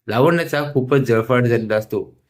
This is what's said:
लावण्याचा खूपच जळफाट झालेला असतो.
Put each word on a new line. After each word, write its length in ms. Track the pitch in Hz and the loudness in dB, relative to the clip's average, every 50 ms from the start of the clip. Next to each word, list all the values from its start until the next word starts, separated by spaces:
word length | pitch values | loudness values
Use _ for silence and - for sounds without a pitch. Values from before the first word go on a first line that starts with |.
| _ | _
लावण्याचा 640 | 107 107 120 139 170 170 170 165 - 151 147 147 143 143 | -4 0 2 2 2 2 0 -2 -2 -4 -4 -4 -2 -2
खूपच 260 | 135 127 127 143 139 | -2 0 2 0 0
जळफाट 440 | 123 117 113 113 113 - 127 123 120 | 2 2 0 0 2 2 2 2 2
झालेला 320 | 117 117 107 110 107 110 | 2 0 0 0 -2 -2
असतो. 440 | 107 107 - 110 98 - - - _ _ | -2 -2 -4 -6 -6 -6 -8 -16 _ _